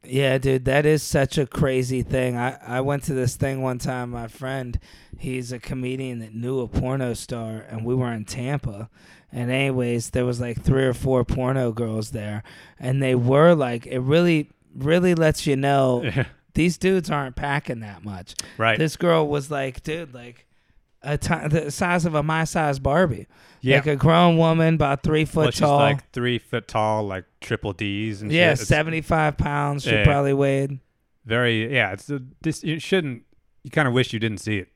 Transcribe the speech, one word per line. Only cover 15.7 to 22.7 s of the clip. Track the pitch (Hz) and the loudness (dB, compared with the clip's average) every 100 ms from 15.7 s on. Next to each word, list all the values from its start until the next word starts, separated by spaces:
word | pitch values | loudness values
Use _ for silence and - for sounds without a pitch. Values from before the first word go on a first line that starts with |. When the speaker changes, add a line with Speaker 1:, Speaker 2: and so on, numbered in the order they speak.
| 139 131 123 | 2 2 2
Speaker 2:
<laughs> | 127 98 | 0 -2
Yeah. | - - _ | -4 -8 _
Speaker 1:
these | - 170 170 | 0 0 2
dudes | 185 190 156 | 0 0 0
aren't | 147 135 120 | -4 -4 -6
packing | 147 139 - 120 | -4 -4 -4 -10
that | 107 98 104 | -10 -14 -12
much. | 95 - - - - | -12 -12 -14 -14 0
Speaker 2:
Right. | 113 110 | 2 2
Speaker 1:
This | 156 - | 0 0
girl | 175 165 151 | 2 2 2
was | 147 135 | -2 -4
like, | 147 135 127 | -6 -6 -8
dude, | - 160 160 | -10 -10 -10
like, | 123 120 120 _ _ _ _ _ _ 139 | -18 -20 -20 _ _ _ _ _ _ -4
a | 147 | -4
ti-, | - 170 151 | -2 -2 0
the | 156 151 | 0 0
size | - 180 175 165 | -2 0 2 2
of | 151 | 0
a | |
my | 151 160 | 0 0
size | 160 180 151 | -2 0 0